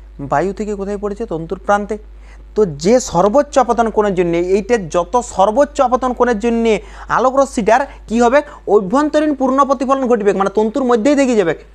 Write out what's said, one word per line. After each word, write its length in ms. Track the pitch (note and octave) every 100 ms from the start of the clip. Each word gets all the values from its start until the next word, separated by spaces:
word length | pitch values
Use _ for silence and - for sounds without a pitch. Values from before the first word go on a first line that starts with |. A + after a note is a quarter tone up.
| - -
বায়ু 320 | C#3 C#3+ F3+
থেকে 220 | G3 G#3
কোথায় 240 | G3+ G3 G3+
পড়েছে? 280 | G3+ G3+ A#3
তন্তুর 320 | D#3+ D#3+ F#3
প্রান্তে। 400 | - G3+ G3+ G#3+ - - - - -
তো 100 | - G3+
যে 340 | C#3+ E3 B3
সর্বোচ্চ 580 | - E3+ G3 B3 C#4+ C4+
আপতন 320 | B3+ G#3+ A3+
কোণের 240 | G#3+ G#3
জন্যে, 240 | F3+ F3 E3+
এইটা 380 | F3+ G3 G3 A#3+ E3
যত 300 | F3 F3 B3
সর্বোচ্চ 600 | A#3 - G3+ A3 C#4+ -
আপতন 320 | B3+ B3 B3+
কোণের 260 | A#3+ A#3+ G#3+
জন্যে 420 | A#3+ A#3 A3+ G3+ - - -
আলোক 280 | D#3 B3 C4
রশ্মিটার 500 | C4 - G3+ A#3 C#4 - -
কী 120 | A3+
হবে? 220 | A#3+ C#4 D4 - -
অভ্যন্তরীণ 680 | G3+ F#3 B3+ D4+ D4+ D#4
পূর্ণ 300 | C#4 C4 C4
প্রতিফলন 420 | C4 C4 B3+ C4+ B3+
ঘটবে, 260 | A#3+ G3+
মানে 180 | F#3+ G3
তন্তুর 300 | G#3+ A3 C#4
মধ্যেই 320 | B3+ A#3+ A#3 C#4+
থেকে 200 | C4 A3+
যাবে। 180 | E3+ C#3+ -